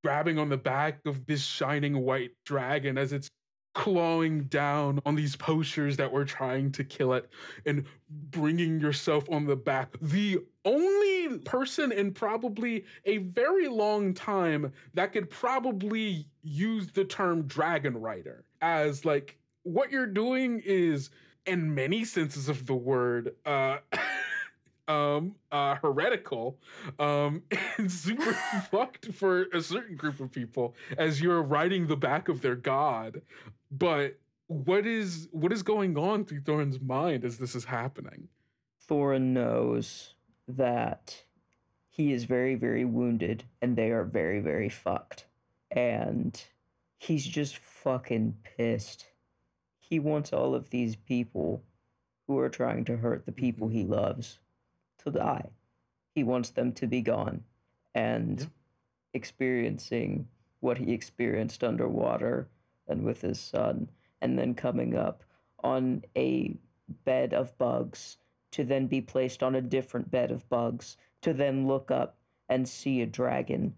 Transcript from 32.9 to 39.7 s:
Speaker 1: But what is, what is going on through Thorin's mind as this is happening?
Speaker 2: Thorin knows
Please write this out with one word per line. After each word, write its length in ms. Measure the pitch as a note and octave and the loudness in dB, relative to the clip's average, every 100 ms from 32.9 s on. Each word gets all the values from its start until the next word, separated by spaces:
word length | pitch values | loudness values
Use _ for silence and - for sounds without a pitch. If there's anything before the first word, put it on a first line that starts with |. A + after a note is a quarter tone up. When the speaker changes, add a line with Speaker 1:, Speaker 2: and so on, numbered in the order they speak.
| A#2 A2+ D#3 _ - - - _ | 0 -6 -12 _ -20 -20 -20 _
Speaker 1:
But 500 | C3+ F3 D3 C#3+ C#3 _ _ _ | 0 2 4 0 -4 _ _ _
what 380 | D#3 C#3 G3 G#3+ | -2 4 4 4
is, 420 | A3+ G3 E3 E3 | 0 -2 -6 -8
what 200 | D#3+ E3+ | 0 0
is 100 | A3 | 2
going 360 | F#3 G#3+ G3 D3 | 2 2 2 2
on 260 | F3+ G#3+ | 2 0
through 180 | - D3 | -2 -4
Thorin's 380 | C#3 D3+ C#3+ C3 | 0 2 2 -2
mind 460 | C3 C3 F3 C3+ A#2+ | -2 0 0 0 -2
as 120 | A2+ | -4
this 160 | B2 | -6
is 120 | B2 A#2+ | -6 -4
happening? 640 | A#2+ B2 C3+ - - E3+ _ _ _ _ _ - | -4 -4 -8 -16 -16 -20 _ _ _ _ _ -2
Speaker 2:
Thorin 440 | D3 C#3 C3+ C3 | 2 4 4 4
knows 800 | B2+ A#2+ A#2+ A#2+ | 4 4 2 2